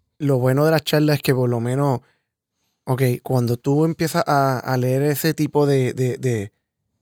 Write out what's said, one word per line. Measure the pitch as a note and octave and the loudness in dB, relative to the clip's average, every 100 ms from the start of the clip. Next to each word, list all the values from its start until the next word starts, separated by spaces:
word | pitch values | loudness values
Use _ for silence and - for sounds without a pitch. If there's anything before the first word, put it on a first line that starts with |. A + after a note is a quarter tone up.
| _ - | _ -6
Lo | C#3+ C3 | -2 2
bueno | B2+ C3 D#3 | 2 2 2
de | |
las | D#3+ | 2
charlas | - D3+ D3+ C#3+ | 0 0 2 2
es | |
que | - | 0
por | B2+ B2 | 0 0
lo | A#2+ | -2
menos, | A#2 C3 C#3+ A#2+ - _ _ _ _ _ _ _ - | -2 0 0 -2 -6 _ _ _ _ _ _ _ -4
ok, | B2+ C3 B2 | 0 0 -2
cuando | - C3 A#2+ A#2+ | -2 -2 0 -2
tú | C#3 D3 | 0 0
empiezas | D#3+ D#3+ D#3+ E3+ - | 0 0 -2 -2 0
a, | C#3+ C3+ B2+ | 0 0 -2
a | - B2+ | -2 -2
leer | B2 C3 | 0 0
ese | D3 C#3+ D#3+ | 0 0 -2
tipo | D3+ D3 D3+ C#3+ | -2 -2 2 2
de, | C#3 B2+ | 2 0
de, | - B2+ - | -2 -4 -2
de, | B2+ A2+ G2+ - _ _ _ _ | -2 -4 -6 -12 _ _ _ _